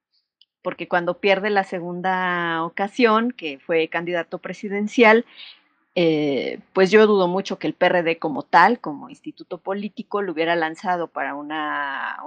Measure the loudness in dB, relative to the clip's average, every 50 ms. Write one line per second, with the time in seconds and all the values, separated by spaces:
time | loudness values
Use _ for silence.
0 | _ _ _ _ _ _ _ _ _ _ _ _ -8 -8 -8 -8 -4 -2 -2 0
1 | 0 -2 -4 0 2 2 2 2 2 0 0 0 -2 -2 -6 -8 -8 -8 -8 -6
2 | -4 -2 -2 -2 -2 -2 -2 -2 -2 -2 -2 -4 -4 -6 -4 -6 -6 -4 0 2
3 | 2 4 4 2 0 -2 -4 -8 -10 -10 -10 -10 _ -2 0 0 0 0 -4 -6
4 | -4 -4 -4 -4 -6 -6 -10 -10 -10 -12 -12 -10 -8 -6 -4 -4 -4 -2 2 6
5 | 6 8 6 6 2 _ -10 -20 -20 -20 -20 _ _ _ _ _ _ _ _ 0
6 | 2 2 2 0 0 -2 -2 -2 -4 -6 -8 -10 -14 _ 0 2 4 6 6 6
7 | 6 6 4 4 2 2 0 -2 -4 -6 -8 -6 -6 -6 -2 2 2 2 2 2
8 | 0 0 -2 -2 -4 -6 -6 -6 -4 _ 6 6 6 6 4 0 -4 -10 -10 -12
9 | -14 -18 -20 -20 _ -20 -20 -20 -16 -14 -14 -10 _ -6 -6 -6 -6 -8 -10 -14
10 | -10 -6 -4 -4 -4 -2 -2 -2 0 0 0 0 0 -2 -4 -6 -4 -4 -4 -4
11 | -4 -6 _ -6 -6 -6 -6 -8 -10 -8 -6 -6 -4 -4 -4 -4 -4 -6 -6 -6
12 | -8 -8 -10 -10 -10